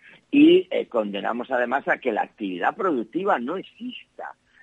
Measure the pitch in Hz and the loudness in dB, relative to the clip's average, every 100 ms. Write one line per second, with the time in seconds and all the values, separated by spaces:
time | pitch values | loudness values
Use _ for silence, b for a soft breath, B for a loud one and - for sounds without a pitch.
0 | b b _ 143 156 254 185 - - 117 | b b _ 6 8 8 4 -4 -2 -4
1 | 104 98 98 117 120 127 120 131 - 147 | -4 -4 -6 -6 -4 -4 -2 -4 -4 -4
2 | 131 104 - - 101 87 110 - 185 135 | -2 -4 -6 -8 -8 -4 -4 -2 -2 -2
3 | 107 165 196 175 120 185 - _ 247 - | -4 -4 -2 -2 -4 -10 -12 _ -16 -16
4 | - - - - b b | -20 -18 -16 -18 b b